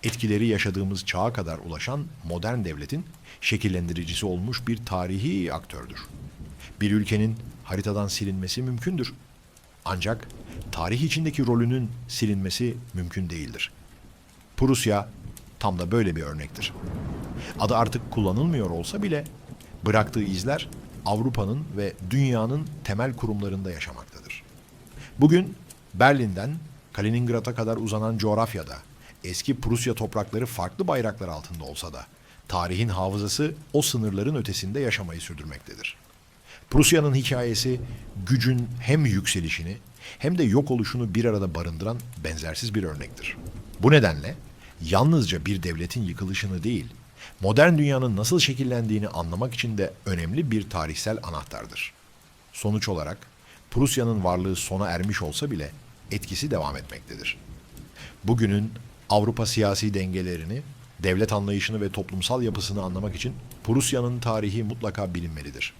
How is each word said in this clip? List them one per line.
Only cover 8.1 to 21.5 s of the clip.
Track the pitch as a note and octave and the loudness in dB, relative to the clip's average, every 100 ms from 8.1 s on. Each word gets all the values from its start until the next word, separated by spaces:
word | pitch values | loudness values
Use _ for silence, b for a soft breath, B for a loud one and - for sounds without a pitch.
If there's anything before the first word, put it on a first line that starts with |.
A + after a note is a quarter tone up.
| - G2+ F#2+ F#2 - | -2 -2 -2 -2 -2
mümkündür. | B2+ A#2+ F3 F#3 A#2+ - - - - - - - - | -2 -2 -2 -2 -4 -8 -20 -20 -20 -20 -20 -12 -6
Ancak | F#2 F#2+ A2 - - - B - | -2 -2 -2 -6 -16 -14 B -8
tarih | - E2+ A#2+ | -4 0 0
içindeki | D3+ D3+ D#3+ D3 A#2+ | 0 2 0 2 4
rolünün | A#2 A#2 C3 A2+ - - | 4 4 2 -2 -6 -8
silinmesi | - A2 G2+ F#2+ - B2 A#2+ - | -2 2 2 0 0 -2 -2 -8
mümkün | F#2 E2+ G2 F2 | -6 -4 -4 -4
değildir. | E2+ C2+ A1+ - - - - - - - - - - | -6 -8 -6 -8 -8 -20 -20 -20 -20 -20 -20 -14 2
Prusya | C3 B2 A2+ G2+ G#2 - - - - - | 4 4 4 2 0 -12 -16 -16 -18 -4
tam | G#2 F2+ | -2 0
da | F2 | 0
böyle | A2+ G2+ D#2+ | 2 2 0
bir | |
örnektir. | D2 D2+ D2 - - - - - - - - - B B | -4 -6 -8 -8 -8 -6 -8 -6 -6 -6 -8 -8 B B
Adı | A2 A2+ | 2 4
artık | A#2+ B2 - | 2 0 -4
kullanılmıyor | - G2 G2 E3 D#3 F#2+ | 0 2 4 2 2 0
olsa | E2+ E2+ G#3 | -2 -4 -2
bile | G3+ D3 D#3 - - - B - - | 0 -2 -4 -14 -18 -18 B -4 4
bıraktığı | G#2+ G#2 A#2 | 4 4 0
izler | G2 F#2 G#2+ D3 - - - - - | 0 0 0 -2 -4 -12 -14 -6 -2
Avrupa'nın | G#2+ B2+ A#2 G2 | 2 2 0 0